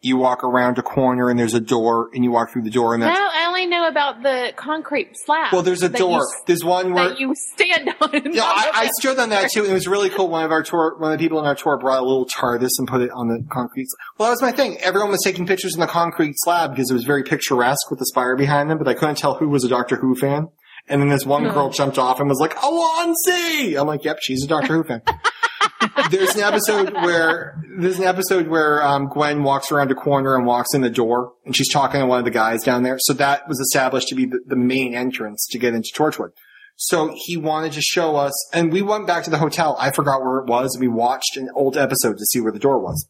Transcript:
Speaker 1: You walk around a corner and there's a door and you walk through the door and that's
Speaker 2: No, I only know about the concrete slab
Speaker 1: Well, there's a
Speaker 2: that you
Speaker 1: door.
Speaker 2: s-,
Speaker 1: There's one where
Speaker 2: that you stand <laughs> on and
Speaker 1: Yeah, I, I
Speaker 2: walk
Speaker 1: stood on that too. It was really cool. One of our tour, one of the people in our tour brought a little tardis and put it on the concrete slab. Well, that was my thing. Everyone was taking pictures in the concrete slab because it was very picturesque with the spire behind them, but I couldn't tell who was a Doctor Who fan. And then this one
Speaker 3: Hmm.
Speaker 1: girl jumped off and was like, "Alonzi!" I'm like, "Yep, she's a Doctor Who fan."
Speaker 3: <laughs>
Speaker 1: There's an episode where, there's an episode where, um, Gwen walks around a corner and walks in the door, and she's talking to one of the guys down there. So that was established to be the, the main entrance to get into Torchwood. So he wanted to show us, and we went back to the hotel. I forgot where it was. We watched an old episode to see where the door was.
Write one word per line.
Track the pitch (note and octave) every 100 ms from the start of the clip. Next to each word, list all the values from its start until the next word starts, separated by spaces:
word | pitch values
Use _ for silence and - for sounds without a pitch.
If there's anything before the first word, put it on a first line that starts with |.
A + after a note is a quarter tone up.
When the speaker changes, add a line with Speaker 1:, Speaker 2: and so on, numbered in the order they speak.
| B2+
Speaker 1:
You | B2+
walk | B2+ B2
around | B2+ B2 B2 B2
a |
corner | - - C3 B2 B2
and | A#2+
there's | A#2
a | A#2+
door | A2 A#2+ A2+ A#2 A#2
and | C3
you | B2
walk | A#2 A2+
through | B2+
the | A2
door | A#2+ A#2
and | A#2
that's | A#2 F#4
Speaker 2:
No, | G4+
I | D#4+ E4+
only | F#4
know | F4+ F4 E4
about | D4 C#4+ A#3
the | C4+ B3+ A#3+
concrete | - C4+ D#4 C#4+ C#4+ - -
slab | - D#4 G3+
Speaker 1:
Well, | F#3
there's | F3 F3+
a | F3+
Speaker 2:
that | A#3+
you |
Speaker 1:
door. | F#3 E3+
Speaker 2:
s-, | C3+ - -
Speaker 1:
There's | E3+
one | E3 F3+ F#3
where | F3+ F3+
Speaker 2:
that | C4
you | C4+ - -
stand | - F4+ E4+ C#4+ -
<laughs> |
on | D4+
and | D4 C#4+
Speaker 1:
Yeah, | D#4+
I, | A3 G3+ G#3+
I | G#3+
Speaker 2:
walk | A3+ -
Speaker 1:
stood | C4+ C4
on | A#3
that | G3+ F#3+
too. | A3
It | G3+
was | F#3+ E3
really | G3+ G3
cool. | F#3+ F#3
One | E3
of | D#3+
our | D#3+
tour, | D#3 F3 D#3+ D#3+
one | D#3+
of | D#3
the |
people | D#3+ D#3+
in | D3
our |
tour | C#3+ D#3+ C#3
brought | B2+ C3
a |
little | B2+ C3 B2+
tardis | - B2+ A#2+ B2 -
and | B2
put | B2+
it | B2
on | B2 A#2
the | A#2 -
concrete | B2+ A#2+ - C3
slab. | - - -
Well, | A3
that |
was | A#3+
my | B3+
thing. | B3+ C4 E3+
Everyone | F#3 F#3+ G#3
was | G3
taking | G3 E3+ F3+
pictures | F#3 F#3+
in | D#3
the | D#3
concrete | F3 E3+ E3 D#3 C#3+
slab | - E3+ D#3
because | C3+ B2+
it |
was | B2+
very | B2+ C#3+
picturesque | C3 D3 - B2+ B2 C#3+ -
with | D3
the |
spire | B2+ - B2 B2+
behind | C#3 D3 D3
them, | D#3
but | C#3
I |
couldn't | A#2+ D#3 D3
tell | D3 C3+
who | D#3
was | C#3+
a | B2
Doctor | B2 A#2+ B2+
Who | C3
fan. | B2+ C#3 C#3+ D#3+ _ _ - -
And | C#3+
then | C#3+
this | C#3
one | C3+ C#3+ -
Speaker 3:
Hmm. |
Speaker 1:
girl | D3 C3+
jumped | - C#3 C3+
off | B2+ C3
and | C#3+
was | C3+
like, | D#3+ -
"Alonzi!" | C4+ E4 E4 E4 E4+ E4+ F4+ F4+ E4+ D#4 A#3+ C#3+
I'm | D3
like, | D3+
"Yep, | A#2 -
she's | - C3
a | C#3
Doctor | D3+ C#3
Who | D#3+
fan." | D#3 A#2 -
Speaker 3:
<laughs> | A#4+ - - - - - - F#4+ - C#4+
Speaker 1:
There's | F#3+ F#3
an | G3+
episode | G#3 G#3 G#3+ G#3 G3
where, | G3+ F3 E3+ E3 E3 - - - F#3+
there's | F3+ F3+
an |
episode | F#3 F#3 F#3 F#3+ D#3+
where, | D#3+ D3+ D3
um, | D3 C#3 C#3
Gwen | D3 D3 D3
walks | C#3 C3+ -
around | D3 C3+
a |
corner | C3 - C#3 C3+ C3
and | B2
walks | A#2+ A#2+
in | C#3+
the | B2
door, | A2+ A2+ A#2+ B2 _
and | - B2+
she's | C3+
talking | D3+ C3+ C#3
to | C3
one | B2
of |
the | A#2+
guys | A2+ A2 A2+
down | C3+ B2
there. | B2+ C3
So | -
that | C3 C#3 C#3+ -
was | C3+
established | C3 D3 C3 C3 -
to |
be | C3 B2
the, | B2+ -
the | C3+
main | B2 C3 B2+
entrance | A#2+ B2+ B2+ A2 G#2 -
to | A#2+
get | A#2+
into | A#2 A2 -
Torchwood. | D#3 - F2+ _ _ - - _
So | - F3 D#3
he | - - E3+
wanted | D#3 D#3 D#3+
to | D3
show | D3 - E3 D3
us, | C#3+ C#3 -
and | E3+ E3
we | F3
went | G3+ G#3+ F#3
back | E3+
to | E3
the | D#3+
hotel. | D#3 D#3+ D#3+ C3+
I | C#3
forgot | - C#3+ C3+
where | C3 C3
it | A#2+
was. | A#2+ C3 A#2+
We | B2+
watched | A2+ A#2+ C3 - C#3
an | B2+
old | - C3+ C#3+
episode | C3+ C3+ A#2+ G2+
to | G#2+
see | B2+
where | A2
the | G#2
door | C#3 B2+
was. | C3 D3+